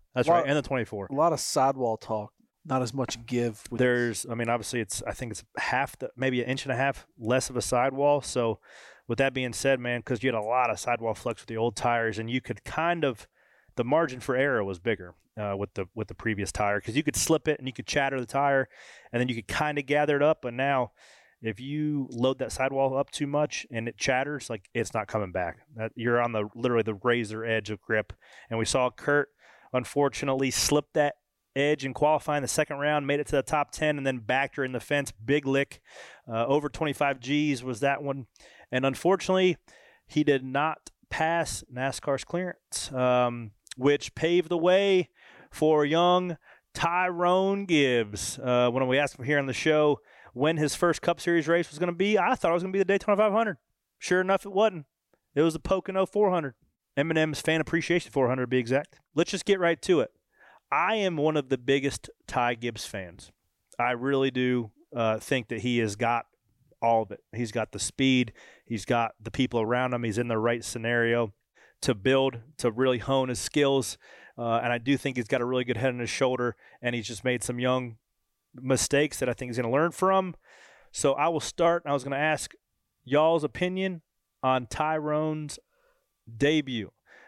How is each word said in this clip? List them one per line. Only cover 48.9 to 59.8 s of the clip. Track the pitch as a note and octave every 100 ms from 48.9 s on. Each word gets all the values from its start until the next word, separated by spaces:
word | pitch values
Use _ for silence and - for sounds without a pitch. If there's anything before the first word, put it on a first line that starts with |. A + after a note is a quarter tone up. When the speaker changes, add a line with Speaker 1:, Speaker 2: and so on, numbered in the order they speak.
| C3
Speaker 1:
asked | C#3+ -
him | B2+
here | D3
on | C3+
the |
show | B2 D#3+ D3+ D3+ C#3+ - - -
when | B2 D3 E3
his | D3+ -
first | F3 D#3+
Cup | - E3+
Series | - E3+ D3
race | E3+ E3
was | D3
gonna | F3
be, | F3 G3 G#3+
I | F3+ -
thought | F3+
it |
was | F3
gonna | F#3
be | F#3+
the | F#3
Daytona | G3 - G3+
five | G#3+
hundred. | G#3 A3 D#3+ _ _ _ _
Sure | - F3+
enough, | F#3 G3 G3+
it |
wasn't. | G3 A3 F3+ C#3+ _ _ _ _ C#3
It |
was | D#3+
the | D#3
Pocono | - F#3+ F#3 F#3+ F#3+
four | G#3 G#3
hundred. | F3+ C#3+ - _ _ _ -
Eminem's | D#3 D#3+ D#3 C#3+
Fan | - D#3+
Appreciation | D3+ E3 - F3 -
four | C#3+ B2
hundred, | C3
to | B2
be | C3
exact. | A#2 C3 - _ _ D3
Let's | F3
just | G3 -
get | F#3+
right | E3+ D#3+